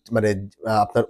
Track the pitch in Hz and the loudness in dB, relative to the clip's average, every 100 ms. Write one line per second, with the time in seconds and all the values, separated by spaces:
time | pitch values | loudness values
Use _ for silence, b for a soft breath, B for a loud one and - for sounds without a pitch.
0 | - 113 107 98 101 - 110 107 104 120 | -4 0 0 0 -6 -10 -2 0 2 0
1 | - | 0